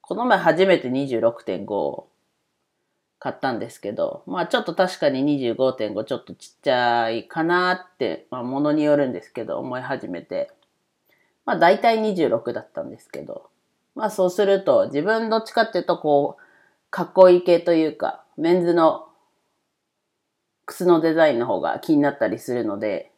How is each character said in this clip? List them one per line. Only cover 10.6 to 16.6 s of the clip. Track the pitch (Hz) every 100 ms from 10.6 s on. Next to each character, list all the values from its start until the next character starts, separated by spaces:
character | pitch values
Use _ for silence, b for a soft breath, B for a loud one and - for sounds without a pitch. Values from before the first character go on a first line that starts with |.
| _ _ _ _ _ _ _ _
ま | -
あ、 | 185
大 | 170 202
体 | 233 226
二 | 214
十 | 185 139
六 | 113 -
だ | 113
っ | -
た | -
ん | -
で | -
す | _
け | -
ど、 | - - _ _ _ _ _
ま | - 214
あ、 |
そ | 214 180
う |
す | 180
る | 202 196
と、 | 185 135 139
自 | 139
分 | 170 226 226
ど | 220
っ |
ち | 220
か | -
っ | 220
て | 180
い |
う |
と、 | 165 170
こ | 151 143 143 -
う、 | b b